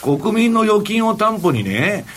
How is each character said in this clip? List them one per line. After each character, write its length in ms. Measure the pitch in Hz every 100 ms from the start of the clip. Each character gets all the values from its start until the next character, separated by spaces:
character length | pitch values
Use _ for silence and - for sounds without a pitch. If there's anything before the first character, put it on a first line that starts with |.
| - 143
国 160 | 190
民 180 | 226 233
の 100 | 226
預 200 | 220 214
金 240 | 208 220 226
を 80 |
担 240 | 214 214 220
保 140 | 175
に 100 | 123
ね、 440 | 98 104 170 202 -